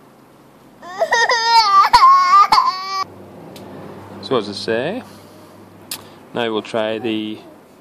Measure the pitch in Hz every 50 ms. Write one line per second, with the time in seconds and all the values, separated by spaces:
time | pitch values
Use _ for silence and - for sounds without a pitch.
0 | _ _ _ _ _ _ _ _ _ _ _ _ - - - - 320 349 370 403
1 | 659 605 480 466 453 415 494 453 453 453 466 453 440 392 392 392 427 427 - 415
2 | 370 381 392 359 359 359 381 392 403 392 403 - - 359 370 381 381 381 381 381
3 | 381 - - - - - - - - - - - - - - - - - - -
4 | - - - - - - 135 117 98 104 95 - - 113 113 117 131 165 220 254
5 | - - - - - - - - - - - - - - - - - - - -
6 | - - - - - - - 120 117 113 110 107 104 - - 113 110 110 110 110
7 | 117 113 110 110 107 107 107 - - - - - - - _ -